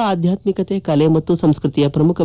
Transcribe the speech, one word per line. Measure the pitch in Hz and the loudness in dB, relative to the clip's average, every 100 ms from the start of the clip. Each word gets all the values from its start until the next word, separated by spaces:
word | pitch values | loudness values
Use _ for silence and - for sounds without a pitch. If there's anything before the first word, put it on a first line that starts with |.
ಆಧ್ಯಾತ್ಮಿಕತೆ, | 220 185 170 190 208 190 190 196 | -2 0 0 -2 -2 -4 -4 -4
ಕಲೆ | - 147 156 | -2 2 2
ಮತ್ತು | 160 - 175 | 2 0 0
ಸಂಸ್ಕೃತಿಯ | 165 147 151 143 143 | 0 0 -2 0 0
ಪ್ರಮುಖ | 147 156 170 | 2 0 2